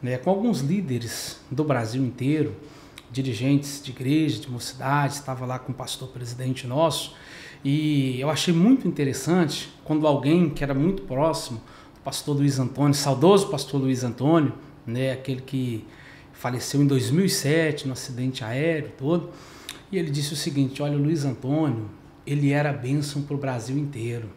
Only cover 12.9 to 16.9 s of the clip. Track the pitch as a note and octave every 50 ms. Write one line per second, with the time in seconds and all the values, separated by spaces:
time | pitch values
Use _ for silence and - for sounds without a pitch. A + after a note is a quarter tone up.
12.9 | C#3 C#3+ - D3 C3+ A#2+ C3+ F3 G3+ G3 G3 - - C#3 - - - C#3 C3 C3
13.9 | C3 A#2+ B2 A#2+ A2 - B2 C#3+ E3 E3+ D3+ C3 - - - - - - - -
14.9 | A#2 B2 C3 C3+ B2+ B2+ C3 - C3 B2+ B2+ - - C3+ B2+ B2 A#2 G#2+ - -
15.9 | - - - - - - - - - - - B2 B2 B2 - - - C#3+ C#3+ C#3+